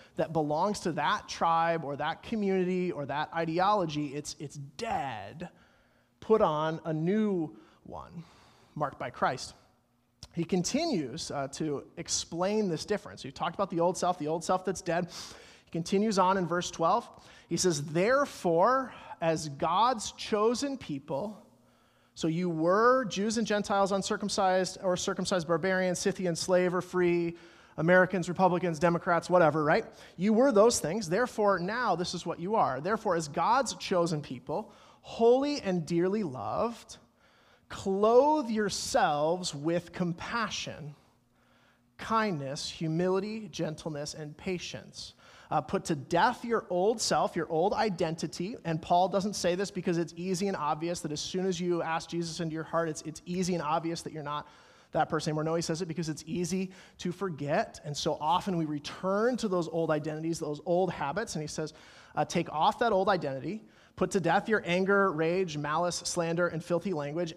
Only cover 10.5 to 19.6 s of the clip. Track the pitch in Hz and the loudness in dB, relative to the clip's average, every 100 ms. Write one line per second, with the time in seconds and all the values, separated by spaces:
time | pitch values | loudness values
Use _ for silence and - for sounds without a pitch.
10.5 | 180 170 277 339 190 127 160 - 143 135 | 0 0 0 0 -2 -2 -6 -6 -6 -6
11.5 | - 156 135 - - - - - 170 190 | -4 -4 -4 -8 -12 -6 -6 -4 -2 0
12.5 | 214 196 151 - 202 92 95 131 - 165 | 0 0 -2 -2 -4 -6 -14 -12 -6 -4
13.5 | 170 196 165 175 180 180 175 151 165 185 | -2 -2 2 2 2 0 0 -2 -2 0
14.5 | 185 196 175 - 170 175 - - - - | 0 0 -4 -2 -2 -2 -8 -16 -18 -20
15.5 | - _ 170 170 196 220 190 185 190 165 | -20 _ -6 0 2 4 4 4 4 2
16.5 | 175 - - 165 226 - - - - - | -2 -2 0 2 2 0 -14 -20 -18 -4
17.5 | 170 185 143 143 165 208 277 285 - 180 | 0 2 2 0 0 4 4 2 -2 2
18.5 | 165 214 262 240 - - - 165 156 151 | 4 6 4 0 -10 -16 -4 0 0 -4
19.5 | 139 | -4